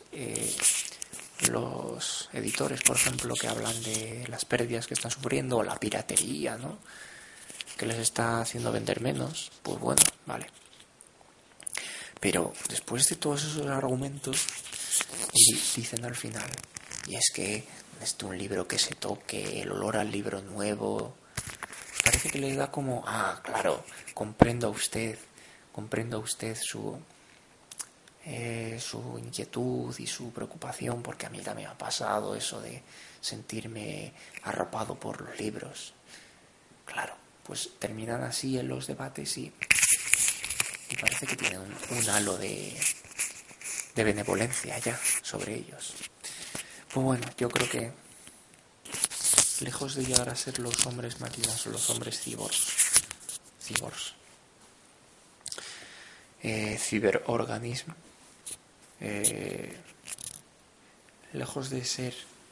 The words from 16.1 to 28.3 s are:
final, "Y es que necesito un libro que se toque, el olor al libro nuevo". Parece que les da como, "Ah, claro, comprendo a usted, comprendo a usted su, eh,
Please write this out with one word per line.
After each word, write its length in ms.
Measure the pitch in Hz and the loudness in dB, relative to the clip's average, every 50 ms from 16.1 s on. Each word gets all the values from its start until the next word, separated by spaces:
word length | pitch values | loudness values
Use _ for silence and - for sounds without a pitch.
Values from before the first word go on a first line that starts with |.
| - | -4
final, 340 | - - 113 110 110 101 - - - - - - - - - - - - - | -4 -4 -4 -4 -4 -4 -4 -6 -6 -8 -10 -12 -14 -12 -10 -10 -8 -8 -6
"Y 80 | - | 0
es 160 | - - - - | 4 4 4 4
que 340 | - 92 98 104 107 107 - - - - - - | 2 0 0 0 -2 -4 -8 -14 -16 -16 -16 -12
necesito 320 | - - - - - - 98 | -8 -4 -4 -4 -4 -4 -4
un 100 | 92 92 | -4 -4
libro 300 | 98 98 101 92 90 - | -2 -2 0 0 0 0
que 120 | - 104 | 2 2
se 160 | - - - | 2 2 0
toque, 640 | - - 101 98 104 - - - 104 98 98 98 98 | -4 -4 -4 -4 -4 -6 -6 -4 -4 -2 -2 -2 -2
el 100 | 98 95 | -2 -2
olor 260 | 98 98 98 104 110 107 | -2 -2 0 2 2 2
al 140 | 104 107 | 2 0
libro 300 | 107 101 101 - 98 98 | 0 -2 -2 -2 -4 -4
nuevo". 720 | 98 98 95 104 101 104 104 104 104 104 104 107 107 113 - - - - - - - - - - - - - - - - - - - | -6 -6 -6 -2 0 0 0 0 0 0 0 0 -2 -4 -8 -12 -18 -12 -8 -8 -8 -8 -8 -10 -10 -12 -10 -12 -12 -2 2 4 6
Parece 240 | - - - - - | 6 6 6 4 2
que 80 | - 143 | 0 0
les 180 | 135 135 139 | 2 2 2
da 140 | 135 143 143 | 2 0 0
como, 340 | - - 143 131 123 117 - - | 0 0 0 0 0 0 0 0
"Ah, 340 | 107 113 104 95 92 - - | 0 2 2 2 0 -2 -4
claro, 400 | - - 110 - 87 76 57 - - - - - - - | -2 0 2 4 4 2 2 0 -6 -12 -14 -12 -8 -6
comprendo 540 | - 107 107 107 - - 120 117 120 120 107 | -4 -4 6 10 12 12 12 10 6 2 0
a 20 | |
usted, 480 | 104 - - - - 107 113 113 110 - - - - - - - - - - - | 2 2 0 0 0 0 0 0 -2 -6 -10 -16 -18 -20 -20 -20 -20 -20 -20 -14
comprendo 460 | - - 104 113 - 101 113 117 120 107 | -10 -10 -6 -2 0 0 0 0 -2 -2
a 20 | |
usted 360 | 107 - - - 117 113 110 110 | -2 -2 -4 -2 -4 -4 -4 -4
su, 380 | - - - 110 107 104 107 110 160 - - - - - - - - - - - - - - - - - - - - - - - - | -4 -4 -4 -4 -4 -4 -6 -6 -10 -14 -20 -20 -20 -20 -20 -20 -20 -20 -20 -20 -20 -14 -12 -12 -12 -12 -14 -20 -20 -20 -20 -16 -12
eh, 520 | 160 | -8